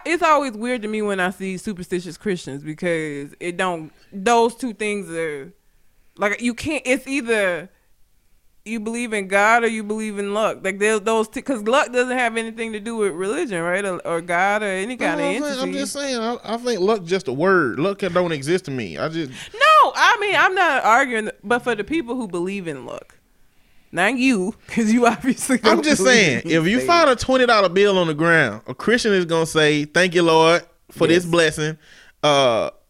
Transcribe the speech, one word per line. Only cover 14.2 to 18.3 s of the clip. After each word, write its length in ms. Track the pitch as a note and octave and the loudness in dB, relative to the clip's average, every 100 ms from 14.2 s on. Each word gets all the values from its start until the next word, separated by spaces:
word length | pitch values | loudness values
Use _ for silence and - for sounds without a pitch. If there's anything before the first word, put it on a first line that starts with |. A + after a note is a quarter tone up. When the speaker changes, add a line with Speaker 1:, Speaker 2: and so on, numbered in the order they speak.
| F3 F3 G3 G#3 | -2 0 0 0
Speaker 1:
or 20 | G#3 | -2
any 320 | F#3 G3+ B3 | -4 -6 -4
kind 220 | G#3+ E3 | -2 -2
Speaker 2:
No, 40 | |
Speaker 1:
of 120 | C#4+ G3 | -2 -2
Speaker 2:
I'm 60 | |
saying, 40 | D4 | -4
Speaker 1:
entity. 80 | C4 | -4
Speaker 2:
I'm 120 | C4+ | -4
just 200 | C#4 C#4 | -4 -6
saying, 240 | C#4+ C#4 B3 | -6 -6 -4
I, 180 | A3+ A#3+ | -4 -6
I 140 | - A3+ | -6 -6
think 240 | B3 A3 | -4 0
luck 220 | F#3 A3 E3 | 0 0 0
just 220 | F#3 D#3 | -4 -2
a 40 | |
word. 460 | B2+ F3+ F#3 C#3 F#2+ | -2 2 2 2 0
Luck 200 | F3 G3 | -4 -2
don't 320 | F#3+ F3 F3 | -2 0 0